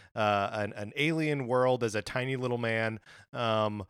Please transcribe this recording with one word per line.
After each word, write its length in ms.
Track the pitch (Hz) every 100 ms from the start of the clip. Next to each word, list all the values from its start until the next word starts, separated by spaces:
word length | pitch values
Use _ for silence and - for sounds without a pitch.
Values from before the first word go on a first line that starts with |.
| - 120
uh, 340 | 107 101 98
an, 220 | 110 104
an 180 | 107 104 -
alien 500 | 151 160 156 143 120
world 340 | 127 127 127
as 140 | 117 107
a 60 |
tiny 340 | - 127 131 131
little 220 | 123 120
man, 420 | 117 113 110 110 - - -
um, 560 | 127 117 110 107 107 98